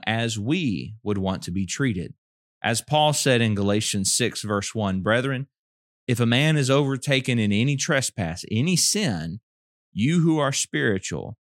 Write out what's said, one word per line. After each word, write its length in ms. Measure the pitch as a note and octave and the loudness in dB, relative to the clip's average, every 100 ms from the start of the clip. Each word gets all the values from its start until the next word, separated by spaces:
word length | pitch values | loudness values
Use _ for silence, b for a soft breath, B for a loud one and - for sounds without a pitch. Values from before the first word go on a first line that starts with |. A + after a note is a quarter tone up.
| - | -2
as 320 | A2+ A#2 A2 | -2 -2 -2
we 560 | G#2+ F3+ C#3+ D#2+ B1 A2 | -2 -2 -2 -4 -6 -10
would 160 | G2+ G2 | -4 -2
want 240 | F#2+ F#2 | -2 -4
to 80 | - | -4
be 160 | F#2 F#2 | -4 -4
treated. 480 | - C3+ F#2 D#2 - _ _ _ _ | -2 -2 -2 -6 -14 _ _ _ _
As 180 | A2 A#2 | -2 -2
Paul 320 | - D3+ D3+ | 0 2 2
said 280 | D3 C#3+ A#2+ | 2 2 2
in 140 | A2+ | 2
Galatians 580 | G2+ G2+ G#2 - G2+ F#2 | 2 2 0 0 -2 0
six, 300 | - A#2 - | 0 0 -2
verse 320 | G#2 G2+ - | -2 -2 -2
one, 260 | A2+ G2 F#2+ | -2 -2 0
"Brethren, 480 | F#2 A#2 C3+ B2+ - _ _ _ _ _ - | 2 0 0 -4 -8 _ _ _ _ _ -2
if 140 | A#2 | 2
a 60 | A#2 | 4
man 300 | A#2+ D#3 D3+ | 4 4 2
is 140 | B2+ | 4
overtaken 680 | C#3 C#3 C3+ - C3 B2 A#2+ | 2 2 -2 0 0 2 0
in 140 | G#2 | 2
any 240 | G2+ C3+ C#3 | 2 2 0
trespass, 680 | - C#3 - - E2+ E2+ - | 0 0 -2 -4 -6 -6 -4
any 260 | A2 D#3+ F3 | -2 0 2
sin, 640 | - G#3 F3+ F2 E2 G2+ _ _ _ _ _ | 2 0 0 -2 -6 -10 _ _ _ _ _
you 280 | F#2 B2+ F3 | -2 2 4
who 180 | E3 D#3 | 4 2
are 140 | C#3 | 0
spiritual, 880 | C3+ - D3+ B2+ F#2+ - D#2 - - _ | 0 -4 0 0 0 -4 -8 -8 -14 _